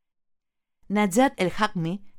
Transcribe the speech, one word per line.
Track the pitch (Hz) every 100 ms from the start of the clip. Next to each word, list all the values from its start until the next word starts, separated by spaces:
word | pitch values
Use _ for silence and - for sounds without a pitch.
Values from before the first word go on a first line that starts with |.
| _ _ _ _ _ _ _ _ -
Najat | 202 208 180 269 -
El | 180
Hakmi, | - 208 180 165 190 -